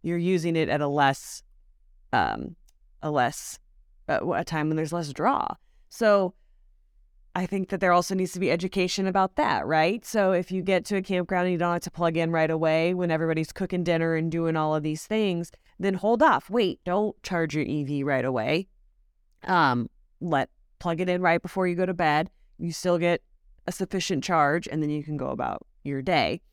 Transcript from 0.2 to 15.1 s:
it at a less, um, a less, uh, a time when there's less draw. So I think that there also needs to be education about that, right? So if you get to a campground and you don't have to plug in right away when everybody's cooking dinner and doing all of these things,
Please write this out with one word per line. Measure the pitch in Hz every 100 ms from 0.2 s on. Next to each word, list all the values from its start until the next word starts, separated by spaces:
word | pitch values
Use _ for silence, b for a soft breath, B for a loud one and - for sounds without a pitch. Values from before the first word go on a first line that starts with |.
| 170 185 170 165
it | 156
at | 147
a | 143
less, | 143 139 135 - - _ _ _ _ _ _ _
um, | 120 76 53 64 - _ _ _ _
a | 156
less, | 147 120 - - - _ - _ _ -
uh, | - 147
a | -
time | 165 160 151
when | 156
there's | 156
less | 170 156
draw. | 139 185 277 - - _ _ _
So | - 226 202 185 - _ _ _ _ _ _ _ _ _ 180
I | 180
think | 196 185
that | 190
there | 185
also | 175 180 190
needs | 185
to | 185
be | 175
education | 170 180 196 180 - 190
about | 190 190 -
that, | 294 110 82
right? | 156 160 220 -
So | 226 190
if | 180 185
you | 185
get | 185 185 -
to | 202
a |
campground | 190 185 175 185 180
and |
you | 175
don't | 175
have | 175
to | 175
plug | - 170 165
in | 165
right | 165 160
away | 160 160 160 170
when | 180 175
everybody's | 160 165 160 160
cooking | - 190 180
dinner | 170 165 165 160
and | 165
doing | 165 165 160
all | 156
of | 156
these | 151 156
things, | -